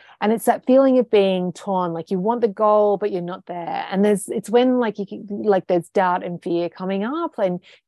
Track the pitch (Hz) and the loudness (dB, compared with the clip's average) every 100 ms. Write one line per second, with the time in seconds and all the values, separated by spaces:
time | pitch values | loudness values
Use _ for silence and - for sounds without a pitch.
0 | - - 208 226 - 220 - 262 269 254 | -20 -4 -2 0 0 0 4 6 6 4
1 | - 214 196 185 180 - 208 185 175 165 | 4 4 4 2 -2 -6 -4 -2 -2 -4
2 | - 190 202 240 226 190 214 214 208 196 | -4 -2 -2 0 -2 0 2 4 4 2
3 | 208 185 175 190 - 175 170 175 - 190 | -2 -4 -6 -10 -12 -10 -8 -8 -4 0
4 | 208 196 - 214 - 240 254 254 226 - | 2 0 -2 -8 0 2 4 2 -2 -4
5 | 196 208 196 208 214 190 - 180 - 202 | -10 -12 -12 -4 0 0 0 -2 0 0
6 | 185 180 185 175 185 170 170 - 185 196 | 0 0 -4 -8 -4 -4 -4 -6 -6 -4
7 | 220 320 330 - 190 180 - - | -4 -6 -6 -4 -4 -4 -10 -20